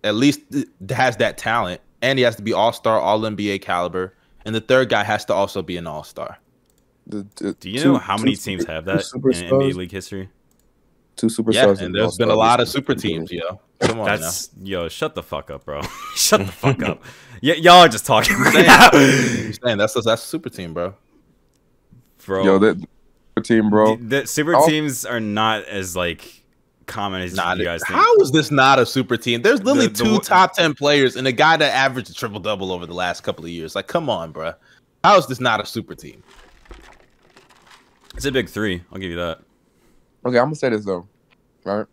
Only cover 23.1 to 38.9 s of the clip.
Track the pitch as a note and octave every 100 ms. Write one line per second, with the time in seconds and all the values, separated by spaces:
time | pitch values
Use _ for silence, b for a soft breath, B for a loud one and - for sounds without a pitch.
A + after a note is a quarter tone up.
23.1 | _ _ - - A2+ G#2+ G#2 G#2+ A2 A#2
24.1 | C#3 A2 - D3+ D3+ D#3+ D3+ D3+ B2 -
25.1 | A#2 G#2+ G#2 A2 A2 F2 G2+ F#2 F2+ F2
26.1 | E2 - _ _ _ _ _ - - G2+
27.1 | F#2+ F2+ F#2 F2 F#2 F2 E2+ - D4 A4
28.1 | A4 D#3+ D3+ D3+ D3 C3+ C3+ A#2 - A#2+
29.1 | A#2 - A#2 G3 B3+ G3 C#4 A#3 - A3
30.1 | G#3+ - F#3 F3+ - E3 C#3+ C#3+ D3 C3
31.1 | B2 C3 B2 D3+ E3 D3 B2 C3+ B2+ A2
32.1 | - A#2 G#2 F#2 G2+ F#2+ F2+ F2 F2 F2+
33.1 | F2 - F#2 E2 E2+ D#2+ G2 - - C#3+
34.1 | G2 E2 D2+ D#2+ - b b _ _ E3+
35.1 | G3 - A#2+ B2+ A2 G#2 A#2 - - D2
36.1 | - _ - - _ _ - - _ _
37.1 | _ _ _ _ _ _ - _ _ _
38.1 | - C3+ C3 G#2 - G#2+ F2+ F2